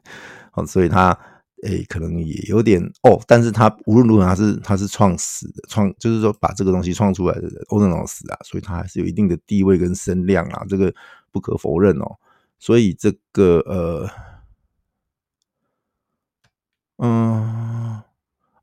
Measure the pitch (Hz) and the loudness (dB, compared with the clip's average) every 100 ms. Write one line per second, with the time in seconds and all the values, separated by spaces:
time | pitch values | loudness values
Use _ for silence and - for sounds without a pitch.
0 | _ - - - - - 82 95 87 90 | _ -20 -20 -20 -14 -10 -4 0 2 4
1 | 92 - - _ _ _ - 92 92 - | 2 2 -6 _ _ _ -8 -8 -8 -10
2 | 82 82 80 - - 101 113 92 87 - | -8 -6 -8 -10 -2 0 4 2 0 2
3 | 127 95 - 120 117 107 110 107 - 110 | 4 4 4 4 4 4 2 2 2 4
4 | 120 110 92 92 107 98 - 98 98 - | 6 4 4 2 0 -2 -2 -2 -2 0
5 | 104 87 - - - - - - 101 - | 0 0 -8 -10 -14 -16 -8 -2 -2 -2
6 | 113 113 107 104 80 90 95 92 90 87 | -2 0 0 -2 -6 -2 -2 0 -2 0
7 | 104 90 87 82 85 - - 104 101 80 | 0 0 -2 -4 -8 -14 -4 0 2 0
8 | - - - - - 92 90 87 90 - | -6 -14 -16 -16 -12 -12 -10 -10 -10 -6
9 | 90 87 101 85 _ 104 95 92 90 92 | -6 -2 0 -2 _ 0 4 2 2 -4
10 | - 90 90 92 - - 92 98 92 - | -4 -4 0 0 -2 -10 -6 -2 -2 -4
11 | - - _ 101 - - - 78 101 76 | -20 -20 _ -10 -6 -6 -4 2 2 2
12 | - - _ _ _ _ - 117 107 85 | -4 -12 _ _ _ _ 0 2 2 0
13 | 107 92 _ - 95 85 - 92 85 82 | -2 -4 _ 2 4 4 0 -4 -4 -6
14 | 95 - - - _ _ _ _ _ _ | -10 -14 -20 -20 _ _ _ _ _ _
15 | _ _ _ _ _ _ _ _ _ _ | _ _ _ _ _ _ _ _ _ _
16 | _ _ _ _ _ _ _ _ _ _ | _ _ _ _ _ _ _ _ _ _
17 | 120 117 113 110 113 113 113 117 117 110 | -2 0 0 -2 -4 -6 -8 -8 -8 -10
18 | - _ _ _ _ _ | -16 _ _ _ _ _